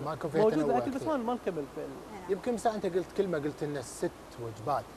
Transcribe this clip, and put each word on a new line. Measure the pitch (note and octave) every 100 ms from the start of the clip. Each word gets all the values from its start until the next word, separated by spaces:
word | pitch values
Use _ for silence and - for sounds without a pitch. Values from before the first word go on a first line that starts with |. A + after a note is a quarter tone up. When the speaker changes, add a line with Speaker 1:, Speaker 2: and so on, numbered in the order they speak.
| -
Speaker 1:
ما |
يكون | D#3 E3
فيها | D3+
Speaker 2:
موجود | A3 C4+
Speaker 1:
تنوع | D4+ -
Speaker 2:
الأكل | -
بس | C4
Speaker 1:
كثير. | D#4+
Speaker 2:
ما، | D4
ما | A3+
نكمل | B3 - E3 C#3 -
في |
ال- | C#3+ C3 -
Speaker 3:
إي | G3+
نعم. | -
Speaker 1:
يمكن | G3 - A#3
بس | A#3+
أنت | G#3+ F#3
قلت | F3+ E3+ -
كلمة، | G3 D#3+
قلت | D3 C3+
إن | D3 C#3+
ست | A#2+ - E3+ - - -
وجبات. | A#2 A2 A2 C3 G2+